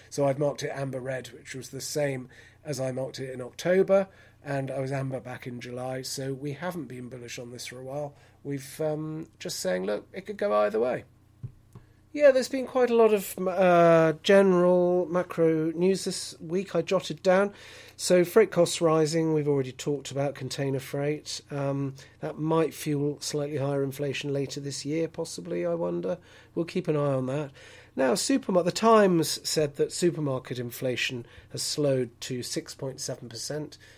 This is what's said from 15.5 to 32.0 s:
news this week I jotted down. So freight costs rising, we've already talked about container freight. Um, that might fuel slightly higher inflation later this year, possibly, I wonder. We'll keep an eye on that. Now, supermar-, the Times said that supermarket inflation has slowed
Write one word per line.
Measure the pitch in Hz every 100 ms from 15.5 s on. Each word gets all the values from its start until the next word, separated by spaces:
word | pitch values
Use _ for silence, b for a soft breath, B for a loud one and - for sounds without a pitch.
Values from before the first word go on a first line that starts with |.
| 160 160
news | 165 180 185 196
this | 180 - -
week | 160 180 185 170
I |
jotted | 165 185 - 151
down. | 185 185 202 B B B B B
So | - 180
freight | 175 226 208
costs | 175 170 -
rising, | 165 160 151 165 160
we've | 156 147
already | 143 127
talked | - - 143 135
about | 131 139 135
container | 127 - 139 135
freight. | 131 143 143 151 - - -
Um, | 143 139 139 139 135 B B
that | 156 147
might | 156 160 156 -
fuel | 151 143 147 143
slightly | - 147 143 147
higher | 139 143
inflation | 139 139 143 123 143
later | 139 135 143
this | 143 135 139
year, | 156 160
possibly, | - 165 - 175 175 175
I |
wonder. | 170 175 175 185 175 B B B
We'll | - 170
keep | 185 165
an | 151
eye | 143
on | 131 127
that. | 143 139 B B B B -
Now, | 262
supermar-, | 202 - 277 - 185 170
the |
Times | - 226 220 196 170 147 - -
said | 165 147 -
that | 151
supermarket | - 175 156 147 131 - 127
inflation | 120 - 131 120 - 123 117 B B
has | 120
slowed | - - 143 135